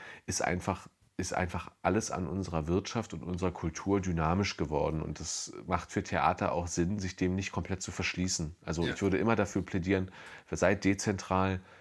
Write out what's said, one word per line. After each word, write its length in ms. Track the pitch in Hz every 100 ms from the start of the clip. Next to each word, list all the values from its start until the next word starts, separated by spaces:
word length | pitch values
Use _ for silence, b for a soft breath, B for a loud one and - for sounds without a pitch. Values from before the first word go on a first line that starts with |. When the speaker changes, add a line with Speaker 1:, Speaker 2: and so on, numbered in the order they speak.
| B B -
Speaker 1:
ist 160 | 104
einfach, 440 | 65 90 95 92 - _ _ -
ist 160 | 92
einfach 380 | 90 90 - - -
alles 300 | 87 101 110
an 160 | - 85
unserer 400 | 92 90 82 76
Wirtschaft 460 | 87 - 120 107
und 100 | 82
unserer 280 | 82 90 92
Kultur 480 | - 85 - 98 98
dynamisch 560 | 92 82 80 92 98 -
geworden. 440 | 73 73 76 78
Und 180 | 78 78
das 340 | 80 - - - -
macht 240 | 87 -
für 120 | 107
Theater 480 | 95 82 71 87 98
auch 140 | 85 87
Sinn, 320 | - 85 104
sich 160 | 92 -
dem 200 | 92 92
nicht 160 | 98
komplett 300 | - 87 95
zu 100 | -
verschließen. 640 | - 92 - 92 - 78 - -
Also 200 | 82 85
Speaker 2:
Ja. 80 |
Speaker 1:
ich 80 | 76
würde 160 | 98 92
immer 180 | 107 110
dafür 260 | 98 101
plädieren, 500 | 90 98 87 95 92 B B B -
seid 340 | 80 90 98 95
dezentral, 720 | 101 - 98 - 92 95 92 B B